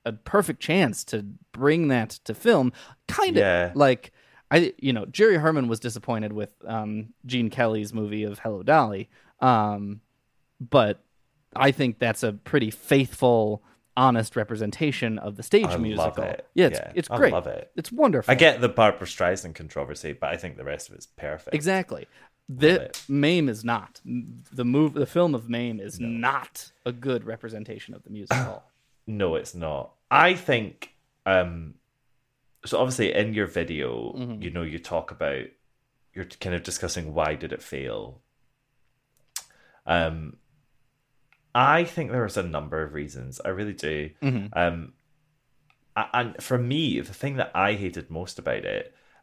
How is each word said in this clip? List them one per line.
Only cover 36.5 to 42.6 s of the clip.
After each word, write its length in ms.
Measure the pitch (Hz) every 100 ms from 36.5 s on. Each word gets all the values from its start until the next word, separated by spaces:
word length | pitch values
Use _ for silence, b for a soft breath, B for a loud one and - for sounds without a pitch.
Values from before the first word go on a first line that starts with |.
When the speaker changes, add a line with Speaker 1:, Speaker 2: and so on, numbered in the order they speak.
| 87
Speaker 2:
of 80 |
discussing 500 | 87 - 87 90 78
why 220 | 78 76 76
did 180 | 80
it 80 | -
fail. 600 | - 67 65 52 53 64 _ _ _ _ _ _ _ _ _ _ _ - - b b b -
Um, 520 | 85 80 80 78 - _ _ _ _ _ _ _ _ _ _ _
I 300 | 120 131 160 170
think 260 | - 135
there 120 | 123
was 120 | 110 101
a 80 |
number 380 | 90 76